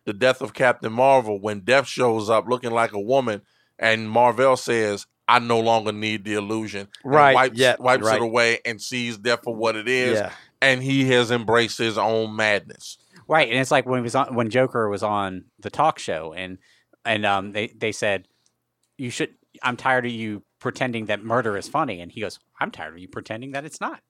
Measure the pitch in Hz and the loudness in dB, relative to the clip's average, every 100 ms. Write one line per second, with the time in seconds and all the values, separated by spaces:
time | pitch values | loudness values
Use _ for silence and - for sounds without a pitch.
0 | - 101 127 127 120 - 127 123 120 113 | -10 0 2 2 -4 0 2 2 -2 2
1 | 135 135 110 101 104 104 92 135 123 - | 4 4 2 -4 -4 -4 2 2 2 0
2 | 123 110 104 110 101 123 123 117 117 107 | 0 2 2 0 0 -4 -2 0 0 -2
3 | 101 135 123 101 _ _ _ - 113 110 | 0 0 0 -4 _ _ _ -2 0 0
4 | 110 113 123 113 135 127 - 117 104 101 | 0 2 4 4 2 2 0 0 0 -2
5 | - _ - 120 117 117 113 113 107 104 | -8 _ 2 2 4 0 2 2 0 -4
6 | 107 107 98 104 101 110 110 98 98 - | -4 -4 -4 -4 -2 -6 -6 -10 -12 -12
7 | 135 147 143 127 131 113 127 120 123 127 | 2 6 6 6 4 4 2 4 2 2
8 | 107 110 117 117 117 117 117 107 - 127 | 4 2 2 2 2 0 -4 -8 -6 -6
9 | 120 107 113 117 120 110 113 110 107 127 | -6 -4 -2 -2 -2 -2 -2 -2 -2 0
10 | 127 110 95 - - - 135 127 131 139 | 2 0 -2 -10 -16 0 2 2 0 0
11 | 131 123 117 120 107 117 113 - 113 110 | 4 4 2 0 2 2 2 -2 -2 0
12 | 104 110 110 107 107 104 - - - - | 0 0 -2 -2 0 0 -4 -20 -18 -20
13 | _ 180 - 156 127 123 131 147 123 127 | _ -16 -2 0 2 0 2 2 2 -2
14 | 117 135 135 117 113 123 131 120 107 101 | 0 -2 -2 -2 0 2 0 0 -2 -2
15 | 107 104 98 92 - _ 107 - 151 - | -2 -2 -2 -6 -14 _ -10 0 0 0
16 | - 82 80 82 92 92 _ _ _ _ | -4 -6 -6 -10 -12 -14 _ _ _ _
17 | 120 107 104 98 101 104 107 110 110 101 | -2 0 2 0 -2 -6 -6 -4 -6 -2
18 | 107 98 90 _ _ _ _ _ _ - | -2 -2 -6 _ _ _ _ _ _ -12
19 | 123 - 156 _ _ - 131 120 135 131 | -10 -6 -6 _ _ -6 -4 -2 0 0
20 | 120 117 110 104 _ _ 131 - 131 117 | 0 -6 -8 -8 _ _ -8 -4 -4 -4
21 | 107 104 110 117 113 101 - 143 147 87 | -4 -4 -2 0 0 -4 -4 -4 -4 -6
22 | 85 - 98 - _ - - - 80 82 | -12 -10 -10 -10 _ -8 -8 -8 -14 -14
23 | - 117 - 113 131 139 151 - 220 302 | -14 -14 -10 -10 -10 -10 -10 -10 -10 -10